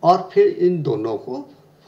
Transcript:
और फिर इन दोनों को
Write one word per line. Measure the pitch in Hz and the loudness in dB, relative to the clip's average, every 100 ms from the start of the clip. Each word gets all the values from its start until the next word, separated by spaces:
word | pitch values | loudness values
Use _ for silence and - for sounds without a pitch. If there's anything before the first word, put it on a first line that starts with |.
और | 330 359 - | 2 2 2
फिर | 403 403 | 2 2
इन | - 180 175 | 2 0 0
दोनों | 139 107 113 107 | -2 -4 -4 -6
को | - 131 285 - _ _ | -8 -12 -12 -20 _ _